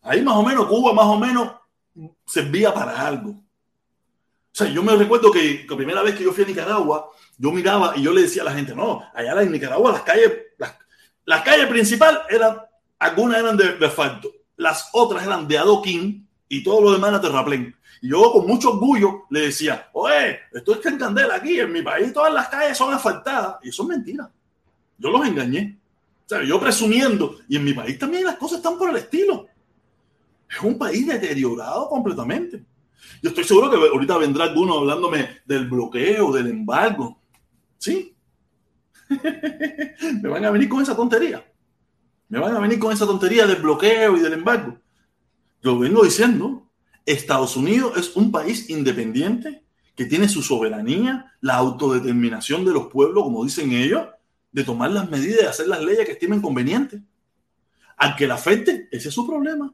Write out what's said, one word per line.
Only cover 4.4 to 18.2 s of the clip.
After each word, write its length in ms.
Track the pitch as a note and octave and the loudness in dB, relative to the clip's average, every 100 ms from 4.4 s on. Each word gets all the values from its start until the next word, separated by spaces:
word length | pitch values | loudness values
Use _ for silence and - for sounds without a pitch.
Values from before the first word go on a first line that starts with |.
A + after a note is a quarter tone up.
| _ | _
sea, 160 | - G#3 | -4 -4
yo 140 | C#3+ | 0
me 140 | G3 G#3+ | 4 4
recuerdo 340 | G#3 A#3 A3 | 6 6 6
que, 360 | F#3 D#3 C#3+ - | 6 2 -2 -8
que 20 | |
la 80 | C3+ | -6
primera 260 | C3+ F#3 | -4 -2
vez 120 | G#3 | -2
que 100 | G3+ | 0
yo 80 | F#3 | -2
fui 120 | F#3 | 0
a 20 | G3 | -2
Nicaragua, 640 | E3 E3 G#3+ D#3 D3+ - _ _ _ | -2 -2 -2 0 -2 -4 _ _ _
yo 160 | C3+ | -2
miraba 400 | F3+ F3+ G3+ F3 D3 | 0 0 2 2 0
y 60 | |
yo 100 | C#3 | 2
le 100 | F3+ | 4
decía 200 | F3 F#3+ | 4 2
a 40 | D#3+ | -4
la 80 | |
gente, 200 | C#3+ C#3 | -6 -8
"No, 280 | A#2+ G#3+ - - | -4 -4 -4 -10
allá 280 | - A#2+ E3+ | -10 -4 0
en 100 | G3+ | 0
Nicaragua 400 | D3+ C3+ C#3 A#3 | 0 -4 0 2
las 100 | G3+ | 2
calles, 300 | - F#3+ A3+ - - _ | 0 4 4 2 -12 _
las, 180 | - - _ _ _ _ - | -14 -14 _ _ _ _ -2
las 160 | D#3+ | 0
calles 240 | - D4+ C4+ | 4 4 4
principales 540 | A#3 G#3 A#3+ D#4+ D#4 - | 2 2 4 6 4 2
eran, 260 | A3 A3 A3 - _ _ _ | 2 2 0 -12 _ _ _
algunas 400 | D#3+ E3 A#3+ A3+ | -2 0 0 2
eran 180 | A3+ G#3 | 0 2
de, 200 | F#3+ - | 2 2
de 100 | D3+ | 0
asfalto, 460 | D3+ C#3 - G#2 - _ _ | 0 -4 -4 -14 -16 _ _
las 320 | E3 D#3 - | -2 -2 -2
otras 300 | A3+ A#3+ F#3+ | 2 2 0
eran 220 | F3+ F#3+ D3 | -4 -4 0
de 120 | D3 | 2
adoquín 680 | F3 G#3 F#3 E3+ F#3+ G3+ - _ _ | 4 2 2 -4 -4 -8 -14 _ _
y 140 | C#3 | -6
todo 180 | F#3+ G#3+ | 0 4
lo 120 | G#3 | 6
demás 180 | G3 G3+ | 4 2
era 100 | G3+ | 0
terraplén". 560 | F3 C3+ C3 C#3 A#2+ - _ - | 0 0 0 -2 -6 -14 _ -14
Y 100 | B2 | -4
yo 220 | D3+ | 4